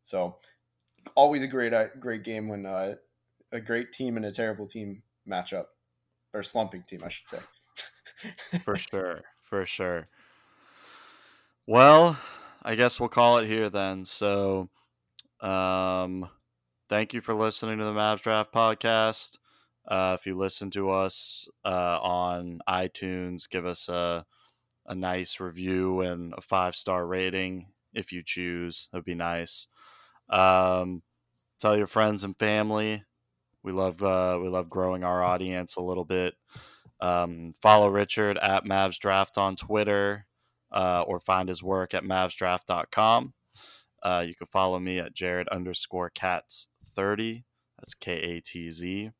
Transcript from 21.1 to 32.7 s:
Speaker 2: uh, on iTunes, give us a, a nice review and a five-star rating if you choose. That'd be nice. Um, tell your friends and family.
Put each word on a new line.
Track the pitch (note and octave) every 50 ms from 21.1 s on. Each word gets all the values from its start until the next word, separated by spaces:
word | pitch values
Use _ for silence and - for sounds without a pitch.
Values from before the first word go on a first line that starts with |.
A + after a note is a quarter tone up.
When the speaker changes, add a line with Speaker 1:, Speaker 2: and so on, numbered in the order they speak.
| - - - - - - - - _ _ _
Speaker 2:
uh, | G2 F#2 F2+ F2+ F2 F2 D#2+
on | - F2+ F2+ F2+ F2+ F2+ F2+ F2 F2 F2 F2 E2 - -
iTunes, | F#2 F#2 F#2 F2 _ - G2 F#2 F#2 F2+ F2+ F2+ F2+ F2 - -
give | - F#2 E2+
us | F2+ F2 - - -
a, | F2 F2 F2 F2 E2+ E2+ D#2+ _ _ _ _ _ _ _ _ _ _ _ _
a | - -
nice | F#2 F#2 F#2 F2+ F#2 F#2 - - -
review | F#2+ F2+ D#2+ F2 F#2 F#2 F#2 F#2 F#2 F#2 F#2 F#2
and | F#2 F2+ F2+ E2+ F2 E2+ F2
a | -
five-star | - - G2 F#2+ F#2 F2+ F2 - - - F#2 F2+ F2
rating | E2+ F#2 F#2 F#2 F#2 F#2 F#2+ F#2 F#2 F#2 F#2 F2 G2 _ _ _ - _
if | A2+ F#2+ -
you | - F2+
choose. | E2+ - - F2+ F2+ F2 F2 F2 F2 F2 E2 - - -
That'd | - F#2 E2+
be | F#2 F2
nice. | E2+ E2+ E2+ E2+ E2+ E2+ - - - - _ _ _ - - - - - _ _ _ _ _
Um, | - F#2+ F#2+ F#2 F#2 F#2 F#2 F#2 F#2 F#2 F2+ F#2 F2+ F2 _ _ _ _ _ _ _ _ _ _ _ _
tell | - G#2+ G#2
your | G#2 G#2
friends | F#2+ - A2 A2 G#2+ G#2 G2
and | G2 G2 F#2 _
family. | A2 G#2+ G#2 G#2+ G#2+ G#2+